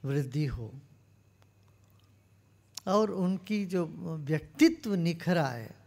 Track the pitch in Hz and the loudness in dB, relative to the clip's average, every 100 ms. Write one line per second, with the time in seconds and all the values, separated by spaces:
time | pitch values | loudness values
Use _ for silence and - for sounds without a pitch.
0 | 135 143 135 139 151 110 113 135 - - | -2 -2 -2 -2 -2 -4 -8 -14 -20 -20
1 | _ _ _ _ - _ _ _ _ - | _ _ _ _ -20 _ _ _ _ -20
2 | _ _ _ _ _ _ _ - - 202 | _ _ _ _ _ _ _ -10 2 2
3 | 220 190 185 185 - 214 196 180 165 - | 2 2 0 0 -2 -4 0 -2 -2 -6
4 | 175 160 143 156 - - 320 330 226 196 | -8 -6 -2 -2 -2 4 6 6 -2 0
5 | 165 170 - 180 139 120 110 - | 0 0 0 2 2 -2 -12 -16